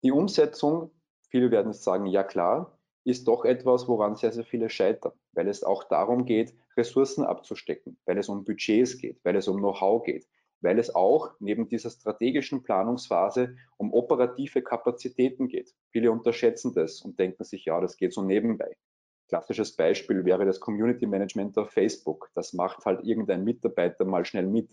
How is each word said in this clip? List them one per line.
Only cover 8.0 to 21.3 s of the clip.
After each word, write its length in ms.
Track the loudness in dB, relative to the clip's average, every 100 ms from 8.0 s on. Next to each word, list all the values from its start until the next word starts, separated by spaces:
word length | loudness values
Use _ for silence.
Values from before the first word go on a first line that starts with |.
| -4
weil 120 | -2
es 120 | -2
um 160 | -6 -6
Budgets 520 | -6 2 2 2 0
geht, 220 | -10 -6 0
weil 100 | 0
es 140 | 0
um 80 | 0
Know-how 460 | 0 0 2 2
geht, 220 | 0 -6 -8 _ _ _
weil 180 | 0 2
es 160 | 2 2
auch 360 | 4 4 2 -10
neben 280 | -6 -4 -2
dieser 220 | -4 -6
strategischen 760 | -8 -8 -2 0 0 -2 -8
Planungsphase 920 | -2 0 0 -4 -2 0 2 0 -2 -4 _ _
um 180 | 0
operative 680 | 0 2 2 2 0 -4 -4
Kapazitäten 880 | -2 -4 -2 -4 -8 0 0 0 -4
geht. 260 | -4 -10 _ _
Viele 200 | 0 2
unterschätzen 640 | 2 0 2 0 0 -4
das 280 | -2 -2 -4
und 180 | -16 -2
denken 240 | -2 -2
sich, 220 | -12 -10 -4
"Ja, 160 | -2
das 160 | -2 -2
geht 160 | -4
so 80 | -2
nebenbei." 560 | 0 2 0 -2 -6 -10 _ _ _ _ _
Klassisches 480 | -6 -4 -4 -4 0
Beispiel 480 | 2 2 0 0
wäre 220 | 2 2 2
das 160 | 0
Community 440 | -4 -2 0 0 0
Management 520 | -2 -2